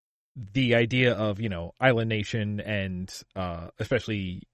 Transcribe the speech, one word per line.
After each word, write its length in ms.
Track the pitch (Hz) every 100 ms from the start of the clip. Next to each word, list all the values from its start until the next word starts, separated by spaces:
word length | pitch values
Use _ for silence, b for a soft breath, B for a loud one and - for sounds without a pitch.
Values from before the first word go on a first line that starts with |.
| _ _ _ -
the 380 | 101 101 127 117
idea 380 | 117 127 127
of, 260 | 101 107 98
you 80 | 113
know, 260 | 90 85 -
island 280 | 131 117 113
nation 520 | 110 101 117 104 104
and, 520 | 104 104 95 90 92 - - 98
uh, 320 | 90 85 85 _
especially, 600 | 107 123 - 107 95 90 -